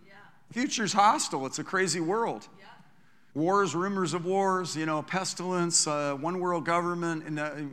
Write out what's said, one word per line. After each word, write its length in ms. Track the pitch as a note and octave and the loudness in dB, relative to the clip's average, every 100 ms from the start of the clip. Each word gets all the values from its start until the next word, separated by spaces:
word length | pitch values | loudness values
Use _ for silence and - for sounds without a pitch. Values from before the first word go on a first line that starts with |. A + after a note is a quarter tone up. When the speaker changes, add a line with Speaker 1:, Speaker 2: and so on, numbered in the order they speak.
| - | -20
Speaker 1:
Yeah. 60 | - - - - | -20 -20 -20 -12
Speaker 2:
Future's 420 | A3+ C4 - G3+ | -4 -2 0 0
hostile. 520 | G3+ G#3 D4 - - C4+ | 6 6 6 0 -2 -4
It's 140 | - | -6
a 40 | |
crazy 360 | C#3 F#3+ F#3 F3 | -2 0 0 0
world. 480 | D#3+ G#3+ A3 A2 - - | 0 0 -2 -4 -10 -20
Speaker 1:
Yeah. 80 | - - - - - - - C#3 | -20 -20 -20 -20 -20 -20 -10 -2
Speaker 2:
Wars, 400 | E3 G3 F#3+ D#3+ | 2 4 2 0
rumors 400 | G3 G3 E3+ F3 | -2 0 0 -2
of 100 | E3+ | 0
wars, 500 | F#3+ G3 F#3 E3+ D3 | 2 2 2 -2 -4
you 120 | D#3+ | -2
know, 160 | D#3 | -2
pestilence, 840 | - F#3 F#3 - F3+ F3+ E3+ E3 D#3 | -2 -4 -4 -6 -2 0 2 2 2
uh, 300 | D3 C#3+ C#3 | 0 0 -2
one 240 | D#3 F3+ | -2 -2
world 260 | F3+ F3 D3+ | 0 0 2
government, 600 | E3+ F3 F3 E3+ D#3+ D3+ | 2 2 -2 -2 -2 -4
and, 140 | D3+ | -4
uh, 120 | D3+ D3 C#3+ | -4 -6 -8